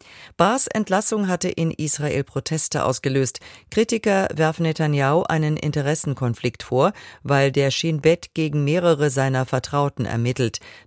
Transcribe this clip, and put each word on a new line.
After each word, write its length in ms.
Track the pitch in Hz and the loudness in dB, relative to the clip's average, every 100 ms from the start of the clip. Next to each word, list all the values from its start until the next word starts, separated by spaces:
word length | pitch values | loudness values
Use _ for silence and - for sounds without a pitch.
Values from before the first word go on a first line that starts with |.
| - - - - | -20 -20 -8 2
Bars 280 | 185 240 - | 2 4 0
Entlassung 600 | - 208 190 - 214 196 | -2 0 0 0 0 0
hatte 220 | 180 180 | -2 -2
in 200 | - 165 | -2 -2
Israel 540 | - 156 - 147 139 | -2 -4 -2 -2 -2
Proteste 600 | 139 135 - 160 - 151 | -4 -6 -4 -4 -2 0
ausgelöst. 580 | - 131 139 135 127 - - - _ | 0 0 0 0 0 -4 -16 -20 _
Kritiker 600 | - 226 220 214 196 190 | 0 0 0 0 0 0
werfen 300 | 156 160 156 | 0 0 0
Netanyahu 580 | 165 160 156 143 139 160 - | -2 0 0 2 2 2 2
einen 300 | 160 151 156 | 0 0 -2
Interessenkonflikt 1080 | 151 147 139 165 - 135 123 117 123 - | -2 0 0 0 -2 -2 -2 -2 -4 -6
vor, 300 | - 127 170 - - - | -2 2 2 0 -12 -12
weil 300 | 131 139 139 | 0 2 2
der 180 | 139 139 | 2 0
Shin 320 | - 165 156 | 0 -2 2
Bet 320 | 156 170 - | 2 2 -2
gegen 300 | - 156 147 | -4 -2 0
mehrere 480 | 143 170 175 147 147 | 0 2 2 2 2
seiner 340 | 135 135 127 131 | 2 0 0 0
Vertrauten 640 | 127 - 143 143 - 117 | -2 -2 0 0 -2 -4
ermittelt. 540 | 117 120 127 117 - - - | -2 -2 0 -2 -4 -12 -20